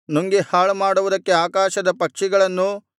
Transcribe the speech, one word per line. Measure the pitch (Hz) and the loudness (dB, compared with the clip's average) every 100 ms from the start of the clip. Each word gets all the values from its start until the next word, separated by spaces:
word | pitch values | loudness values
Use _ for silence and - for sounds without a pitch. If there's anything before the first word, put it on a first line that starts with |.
| - | -4
ನುಂಗಿ | 151 190 196 | -4 0 0
ಹಾಳುಮಾಡುವುದಕ್ಕೆ | - 175 190 196 196 190 196 190 165 | 0 2 2 0 0 0 0 -2 0
ಆಕಾಶದ | 170 175 190 196 202 180 | 0 0 0 0 0 -2
ಪಕ್ಷಿಗಳನ್ನು | 147 170 - 196 196 190 180 196 202 - | -2 -4 -4 -2 2 2 0 -2 -4 -12